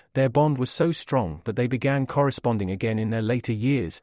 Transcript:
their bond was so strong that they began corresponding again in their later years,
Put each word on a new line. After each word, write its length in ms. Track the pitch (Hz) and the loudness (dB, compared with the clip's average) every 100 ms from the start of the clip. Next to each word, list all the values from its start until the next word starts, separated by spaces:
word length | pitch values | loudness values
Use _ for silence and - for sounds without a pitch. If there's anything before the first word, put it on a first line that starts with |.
| _ | _
their 140 | 135 135 | 0 2
bond 300 | 143 151 131 | 4 4 2
was 120 | 123 | -2
so 220 | - 170 | 0 0
strong 480 | 160 - 135 90 76 | 0 -2 -2 -2 -4
that 120 | - 117 | -6 -2
they 100 | 123 | 0
began 400 | 123 135 139 135 | 0 0 0 0
corresponding 640 | 143 139 - 123 110 92 | 2 0 0 0 0 -2
again 280 | 95 113 110 | -2 -2 0
in 120 | 110 | 0
their 120 | 113 | 0
later 300 | 110 123 - | 0 -2 -2
years, 480 | 107 127 139 82 - | 0 0 0 -2 -8